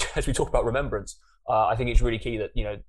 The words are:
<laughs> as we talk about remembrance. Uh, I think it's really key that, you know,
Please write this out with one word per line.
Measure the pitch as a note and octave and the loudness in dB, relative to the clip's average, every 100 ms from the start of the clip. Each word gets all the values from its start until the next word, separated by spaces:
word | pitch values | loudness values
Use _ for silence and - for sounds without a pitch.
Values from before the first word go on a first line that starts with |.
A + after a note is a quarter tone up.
| - | 0
<laughs> | D#3 | -2
as | D3 | 0
we | |
talk | C3 D3 | 0 2
about | B2 | 2
remembrance. | A2+ B2+ C#3+ G#2+ G2 - - _ - | 2 0 0 -4 -6 -14 -20 _ 0
Uh, | A2+ A2 | 4 4
I | A#2 | 2
think | A#2+ | 0
it's | A2+ | 0
really | B2 A2+ | 0 0
key | B2 A2+ | -4 -4
that, | G#2 | -4
you | A2 | -2
know, | G#2 G#2 | -4 -6